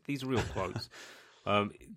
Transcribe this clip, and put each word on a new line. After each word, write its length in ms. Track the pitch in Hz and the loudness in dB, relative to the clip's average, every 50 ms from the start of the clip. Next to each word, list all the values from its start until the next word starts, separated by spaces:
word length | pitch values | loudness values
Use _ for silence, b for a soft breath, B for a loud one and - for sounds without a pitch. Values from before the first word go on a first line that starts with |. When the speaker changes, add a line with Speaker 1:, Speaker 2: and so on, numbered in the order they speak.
| - | -6
Speaker 1:
these 160 | - 143 127 131 | -6 -4 -4 -2
are 20 | 131 | 2
real 140 | 127 104 - - | 2 2 2 2
quotes. 360 | - 98 92 92 - 113 - - B | 0 -2 -2 -2 -2 -6 -8 -8 B
Speaker 2:
<laughs> 40 | B B B B B B B B B B | B B B B B B B B B B
Speaker 1:
Um, 280 | 101 101 104 101 104 - - - - - | 4 4 6 4 2 -2 -10 -16 -16 -14